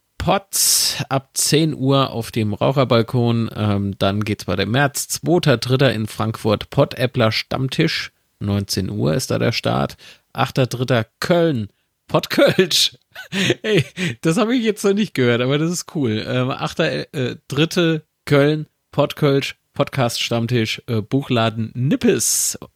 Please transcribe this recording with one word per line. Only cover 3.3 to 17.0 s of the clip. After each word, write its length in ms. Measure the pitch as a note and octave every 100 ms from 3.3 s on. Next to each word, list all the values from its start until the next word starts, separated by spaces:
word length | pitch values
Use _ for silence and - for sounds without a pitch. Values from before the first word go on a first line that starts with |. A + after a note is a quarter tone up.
| A#2 A2+ -
Ähm, 420 | G#2+ G2+ G2 F#2+
dann 240 | G2+ G2+
geht's 240 | G#2+ G2+ -
weiter 160 | F#2
im 80 | G2
März. 380 | B2 C#3+ - -
Zweiter 500 | - C#3+ F3 D3+ A#2
dritter 340 | B2 C3 C3+
in 140 | G#2+ A2
Frankfurt, 640 | - A2 - G#2+ G#2 -
Pottäppler 640 | - C#3+ - B2 B2+ A2
Stammtisch. 800 | - - B2 C3 - D#3+ - - - _ _
Neunzehn 520 | G2+ G2+ G2+ - F#2
Uhr 240 | G#2 C3
ist 180 | D3+ -
da 60 | A#2
der 140 | A#2+
Start. 440 | A#2 A#2 B2 - - - - _
Achter 340 | - B2+ - B2+
dritter 400 | A#2+ B2+ B2 A2 _
Köln, 500 | - F3 E3+ B2+ G#2 _ _ _ _
Pottkölsch. 920 | G3+ - - C#4 - F#3 - - - _ - -
<laughs> 320 | F#3+ F#3+ -
Ey, 220 | A3 G3 - - F3+ A#2
das 160 | E3 E3+
habe 160 | A3 B3+
ich 80 |
jetzt 200 | A3 G3+
noch 100 | G3
nicht 200 | G3 G#3+
gehört, 260 | - A#2+ A#2
aber 180 | B2+ D3
das 120 | D#3+
ist 240 | F3 -
cool. 300 | E3 B2 G#2+ F#2+
Ähm, 240 | B2+ B2+
achter 560 | - D#3 - D#3+ C#3